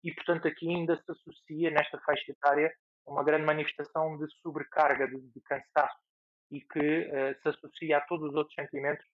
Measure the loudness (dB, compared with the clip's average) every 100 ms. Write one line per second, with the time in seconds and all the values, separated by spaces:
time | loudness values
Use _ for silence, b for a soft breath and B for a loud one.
0 | -8 -8 0 0 0 -2 -4 -2 0 0
1 | -2 -14 -14 -20 _ -2 2 2 0 -4
2 | -2 -2 -2 0 4 4 2 0 _ _
3 | -6 0 2 4 4 2 -2 -6 -6 -2
4 | -2 -2 -8 _ -10 -8 -4 2 4 4
5 | 0 -4 -14 -20 -6 -6 0 0 0 -4
6 | _ _ _ _ _ -14 -6 0 2 2
7 | 0 -2 -2 -2 -4 -4 -14 -10 2 2
8 | 2 -4 -2 -2 -2 -6 -8 -4 -4 -4
9 | _